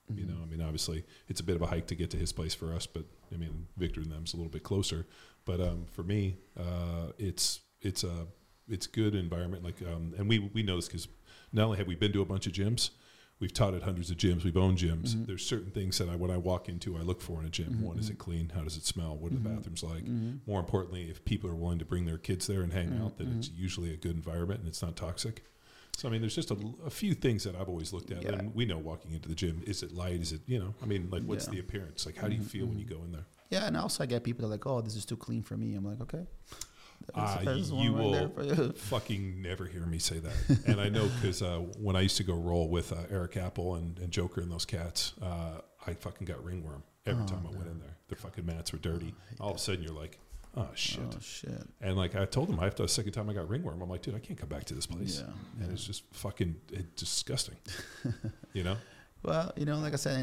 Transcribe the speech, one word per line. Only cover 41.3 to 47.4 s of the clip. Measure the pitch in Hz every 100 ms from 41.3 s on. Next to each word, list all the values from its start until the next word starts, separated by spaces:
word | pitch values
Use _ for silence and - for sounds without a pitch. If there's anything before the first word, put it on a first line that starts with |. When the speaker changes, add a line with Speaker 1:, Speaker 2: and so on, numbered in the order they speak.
| 87
Speaker 1:
uh, | 90 85 87 104
when | 104 92
I |
used | 95 -
to |
go | 92 85
roll | 85 85 80
with, | 87 -
uh, | 85 85
Eric | 98 87 98
Apple | 90 - 90 85
and, | 85 87
and | 90
Joker | 95 87 -
and | 85
those | 85 -
cats, | 82 85 - - -
uh, | 90 85 82 80 - - -
I |
fucking | 85 - - 90
got | 71
ringworm | 87 90 78 71 - _ -
every | 117
Speaker 2:
Oh, | 101
Speaker 1:
time | 92